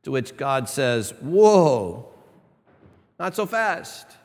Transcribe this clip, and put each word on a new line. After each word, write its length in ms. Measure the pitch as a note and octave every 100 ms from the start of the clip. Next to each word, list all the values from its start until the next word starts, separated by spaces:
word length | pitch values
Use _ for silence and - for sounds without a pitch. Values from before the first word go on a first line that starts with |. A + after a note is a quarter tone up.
To 60 | -
which 280 | C3+ A2 -
God 320 | C#3 C3+ A#2
says, 420 | - B2+ A#2+ G2 -
"Whoa, 880 | C3+ F#3 G#3+ G3+ D#3+ B2 F#2 A2 - - _ _ _ _ _ _ - _ _ _
not 180 | F3+ F#3
so 80 |
fast. 600 | G3 A3 A3 E3+ - - - -